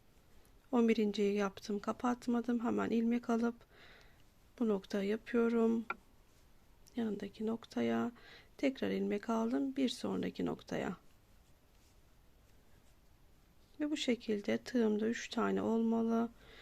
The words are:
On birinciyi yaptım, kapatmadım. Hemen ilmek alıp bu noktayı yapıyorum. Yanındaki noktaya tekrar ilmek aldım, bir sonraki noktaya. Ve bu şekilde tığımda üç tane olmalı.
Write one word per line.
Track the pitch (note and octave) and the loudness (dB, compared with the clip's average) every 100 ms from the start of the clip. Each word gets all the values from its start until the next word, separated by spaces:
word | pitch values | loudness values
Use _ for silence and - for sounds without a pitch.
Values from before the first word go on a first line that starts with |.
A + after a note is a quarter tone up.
| - - - - - - - | -20 -20 -20 -20 -20 -20 0
On | B3 A3+ | 4 4
birinciyi | A3+ G#3 G3+ G3+ | 4 2 2 2
yaptım, | G#3 G3 - - G3+ | 2 -2 -4 -6 -4
kapatmadım. | A3 A3 B3 A#3+ - A#3+ A#3 A#3+ | -4 -2 -2 -2 0 0 0 0
Hemen | A3+ G#3 G3 | 0 0 2
ilmek | A3+ A3+ A#3+ A#3+ | 2 2 0 0
alıp | A3+ A#3 A#3+ - - - - - - - - - - | 0 0 -4 -12 -20 -20 -20 -20 -20 -20 -20 -14 -2
bu | A3 | 0
noktayı | G3 - G3+ G3 | 0 -2 -2 0
yapıyorum. | A3 - A#3+ A#3 A#3 A3+ A3+ A3 - - - - - - - - - - A#3+ | -2 0 2 2 4 4 2 -2 -10 -16 -20 -20 -20 -20 -20 -20 -20 -10 -4
Yanındaki | A3+ G3+ G3 - G#3+ | -4 -4 -8 -4 -4
noktaya | A3+ - A#3+ A#3 A3+ A#3 - - - - - | -4 -6 -2 0 0 -2 -6 -18 -20 -20 -2
tekrar | C#4 C4+ G3 | -2 0 -2
ilmek | F#3+ G3 G#3 - | 0 -2 -2 -2
aldım, | A3+ A3+ C4+ C#4 C4+ | -2 0 0 -2 0
bir | B3+ | -2
sonraki | - G3+ F#3+ F#3 - F3 | -2 -4 -2 -4 -4 -4
noktaya. | - - - - F3+ - - - - - - - - - - - - - - - - - - - - - - - - - - - - | -4 -6 -4 -4 -6 -14 -20 -20 -20 -20 -20 -20 -20 -20 -20 -20 -20 -20 -20 -20 -20 -20 -20 -20 -20 -20 -20 -20 -20 -20 -20 -16 -6
Ve | D4+ | -4
bu | D4+ | 0
şekilde | - A#3 - G#3 G#3 A3+ | 0 0 0 -2 0 -2
tığımda | - B3 A3 G#3 A3 | 0 2 4 2 0
üç | A3+ - | -2 -4
tane | A#3+ G3 F#3+ | -2 0 2
olmalı. | G#3 A3+ A3+ A3+ A3+ A3+ A#3 - - - | 2 2 2 2 2 2 0 -6 -20 -20